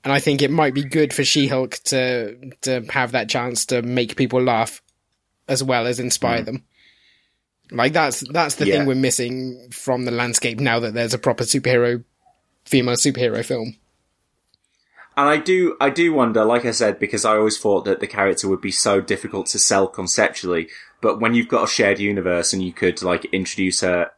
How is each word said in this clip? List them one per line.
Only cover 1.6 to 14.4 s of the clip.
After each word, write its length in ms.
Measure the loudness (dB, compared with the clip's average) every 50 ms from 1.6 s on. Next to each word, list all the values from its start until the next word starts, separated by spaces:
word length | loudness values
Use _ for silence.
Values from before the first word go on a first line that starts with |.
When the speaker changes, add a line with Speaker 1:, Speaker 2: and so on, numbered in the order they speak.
| -2 -4 -6 -8 _
Speaker 1:
to, 500 | -2 0 0 0 0 -2 -2 -4 -6 -10 -14 -18 -20 -16 _
to 220 | -4 -2 -2 -2 -4 -2
have 220 | 0 0 0 2
that 160 | 0 -2 -2 0
chance 380 | -2 -2 -2 -2 -4 -4 -2
to 160 | 0 -2 -2
make 340 | 0 0 0 0 -2 -2 0
people 260 | -2 0 2 2 2
laugh 400 | 2 2 2 2 0 -2 -4 -16 _ _ _ _ _ _ _ _ _ _ _ _ _ -4
as 140 | -4 -2
well 240 | 0 0 0 0 0
as 120 | 0 -2 -2
inspire 420 | -2 -4 -2 0 0 0 0 0
Speaker 2:
Mm. 40 | -2
Speaker 1:
them. 180 | -4 -10 -10 _ _ _ _ _ _ _ _ _ _ _ _ _ _ _ _ _ _ _ _ _ _
Like, 220 | -2 0 0 2
that's, 280 | 4 2 0 2 -2 -6 -8 -2
that's 260 | 0 0 0 0 0
the 100 | 0 2
Speaker 2:
Yeah. 120 | 2 2 2
Speaker 1:
thing 80 | 2
we're 80 | 0 0
missing 720 | 2 0 0 0 -2 -4 -4 -4 -6 -8 -8 -10 -14 -18 -18
from 340 | -16 -10 -4 -2 -2 -2 -2
the 60 | -4
landscape 480 | -2 -2 -2 -2 -2 -2 -2 -2 -2 0
now 180 | 2 2 2 2
that 140 | 0 -2 -2
there's 200 | -2 -2 -2 -2
a 40 | -2
proper 260 | 0 -2 0 0 -2
superhero, 600 | -2 -2 0 2 2 2 4 4 2 0 -2 -6 _ _ _ _ _ _ _ _ _ _ _ _
female 320 | 0 2 2 2 2 0
superhero 480 | 2 0 0 0 0 0 0 0 -2 -4
film. 320 | -4 -4 -4 -4 -8 -10 _ _ _ _ _ _ _ _ _ _ _ _ _